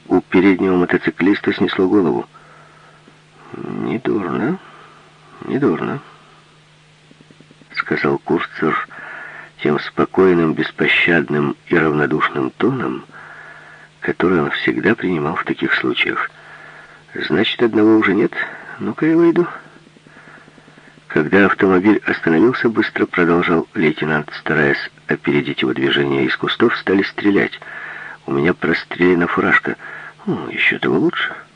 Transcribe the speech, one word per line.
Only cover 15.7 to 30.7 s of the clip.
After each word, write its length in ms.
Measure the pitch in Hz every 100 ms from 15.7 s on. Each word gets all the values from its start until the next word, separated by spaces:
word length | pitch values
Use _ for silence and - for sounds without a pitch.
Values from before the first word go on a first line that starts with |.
| -
случаях. 560 | 64 60 - - - - - - - - - - -
«Значит, 480 | - - 82 113 -
одного 360 | 120 110 107 110
уже 180 | 107 95
нет? 180 | 113 - - - - -
Ну-ка 260 | 101 113 156
я 100 | 165
выйду». 320 | 170 165 175 - - - - - - - - - - - - - - - -
Когда 320 | - 76 95 98
автомобиль 540 | - 98 92 101 98 -
остановился, 640 | 82 - 80 113 127 123
быстро 360 | 110 104 - 101
продолжал 640 | - 85 85 87 82 -
лейтенант, 580 | - 78 78 76 78 73 -
стараясь 500 | - 78 71 69 - _ -
опередить 540 | 76 - 71 69 69
его 120 | 65
движение, 500 | 62 67 71 71 67
из 140 | 71 -
кустов 400 | 71 - - -
стали 260 | - 95
стрелять. 560 | 95 - 104 101 - - - - - - - - -
«У 60 |
меня 220 | 69 76
прострелена 760 | 90 85 80 - - 90 87 87
фуражка». 480 | - 95 - - - - - - - 214
«Ну, 220 | 127 73
еще 320 | - -